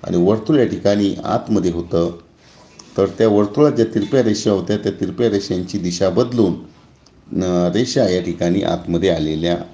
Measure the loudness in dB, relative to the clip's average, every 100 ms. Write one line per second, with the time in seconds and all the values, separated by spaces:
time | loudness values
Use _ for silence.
0 | 0 2 4 2 2 2 2 2 0 2
1 | 0 -2 -4 -4 0 0 0 -4 -2 -2
2 | -2 -4 -20 _ _ -20 -20 -20 -10 -2
3 | -2 2 2 4 2 2 2 4 0 0
4 | 0 2 2 0 0 0 0 -2 -2 -4
5 | -6 -2 0 0 -2 -6 -4 -4 -4 -2
6 | 0 0 0 2 0 0 -10 -20 -20 _
7 | _ _ -8 -4 -2 0 0 0 0 2
8 | 2 0 -2 -2 0 0 0 -4 -2 0
9 | 2 0 -2 -2 -2 -2 -6